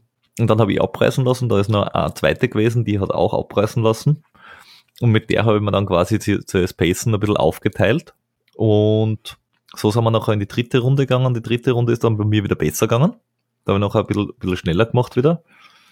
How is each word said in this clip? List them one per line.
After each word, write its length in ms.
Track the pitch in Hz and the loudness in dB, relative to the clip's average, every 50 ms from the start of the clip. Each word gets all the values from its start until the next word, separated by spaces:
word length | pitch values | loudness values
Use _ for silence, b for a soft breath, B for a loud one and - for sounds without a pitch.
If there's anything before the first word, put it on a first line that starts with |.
| _ _ _ _ _ _ - - | _ _ _ _ _ _ -4 -2
und 80 | 117 | 0
dann 140 | 107 110 110 | 2 4 4
hab 80 | 113 98 | 2 2
ich 100 | - - | 2 0
abreißen 460 | - - - - 110 117 - 139 127 | -2 -2 0 0 0 0 2 0 0
lassen, 240 | 123 127 120 123 113 | 0 0 0 0 0
da 100 | 107 101 | 0 0
ist 100 | 101 104 | 0 0
noch 180 | 107 101 - | 0 0 0
eine 260 | - - 82 78 78 - | -2 -2 -2 -2 -2 -2
zweite 340 | - - 73 82 - 131 | -2 -2 -2 0 0 -2
gewesen, 380 | 123 - 107 107 120 113 120 110 | -2 0 0 0 0 0 0 0
die 160 | 104 101 98 | 0 0 -2
hat 100 | 95 - | -2 -2
auch 220 | - - 87 101 - | 0 0 0 0 0
abreißen 500 | - - - - 101 101 - - 120 107 | -4 -6 -4 -2 -2 -2 0 0 0 0
lassen. 400 | 110 110 - - 147 151 - _ _ _ B B B B B B B B B B B _ - | 0 0 0 0 0 0 0 _ _ _ B B B B B B B B B B B _ -2
Und 120 | 120 117 | 0 2
mit 180 | 107 110 - - | 2 2 2 0
der 160 | 95 104 107 | 0 0 2
hab 100 | 113 107 | 2 2
ich 60 | 104 | 2
mir 100 | 104 104 | 0 0
dann 140 | 101 98 104 | 0 0 0
quasi 320 | 92 90 85 92 - 110 | 0 2 0 2 2 -2
zu, 260 | 98 - 107 98 - - | -2 -2 -2 -4 -4 -4
zu 160 | - - 95 | -2 -2 0
das 140 | 87 - - | 0 -2 -2
Pacen 400 | - 90 82 92 - - 117 107 | 0 0 0 0 0 -2 -2 -2
ein 60 | 98 | 0
bisschen 180 | 104 101 104 | 0 0 0
aufgeteilt. 760 | - - 80 - - - 107 - - 110 98 127 165 - - - _ _ _ _ _ _ _ _ | 2 0 0 0 -2 -4 -4 -2 0 2 2 0 0 -4 -10 -20 _ _ _ _ _ _ _ _
Und 840 | - 113 110 104 104 104 107 107 110 110 110 110 - - - - - _ _ _ _ _ _ - | -2 0 2 2 4 2 2 2 0 0 -2 -4 -6 -10 -14 -20 -20 _ _ _ _ _ _ -8
so 160 | - - 107 | -2 -2 0
sind 120 | 101 120 113 | 0 2 2
wir 60 | 113 | 2
nachher 220 | 110 110 - 113 107 | 0 0 0 0 -2
in 60 | 104 | -2
die 80 | 98 | -2
dritte 320 | - - 117 - - - 127 | -4 -4 -6 -4 -2 -2 0
Runde 240 | 113 131 139 139 135 | 0 2 0 0 0
gegangen. 300 | 120 127 127 131 127 120 | 0 0 0 0 0 -2
Die 60 | 117 | -2
dritte 300 | 113 113 120 117 - 135 | -4 -4 -4 -2 0 0
Runde 220 | 123 120 120 117 117 | 0 0 0 0 0
ist 100 | 120 - | 0 0
dann 140 | 117 110 | 0 0
bei 80 | 104 104 | 0 0
mir 180 | 107 107 107 98 | 0 0 0 0
wieder 120 | - - | 0 -2
besser 320 | - 127 127 - - 117 | -2 -2 -2 -2 -2 0
gegangen. 260 | 107 113 120 151 214 254 - _ _ _ _ _ _ _ _ _ | 0 2 2 2 0 -2 -4 _ _ _ _ _ _ _ _ _
Da 100 | - 98 | -2 0
hab 60 | 98 | 0
ich 20 | |
nachher 180 | 104 98 - 110 | 0 0 0 -2
ein 80 | 98 | -2
bisschen, 260 | - 101 101 104 - - _ | 0 -2 -2 -2 -4 -6 _
bisschen 180 | - 92 90 | -6 -4 -4
schneller 300 | - - 90 80 92 117 | -4 -2 -2 0 0 0
gemacht 280 | - - 123 120 - - | 2 0 -2 -2 -2 0
wieder. 280 | 127 123 156 175 - b b b b b b b b b b | 0 2 2 0 -2 b b b b b b b b b b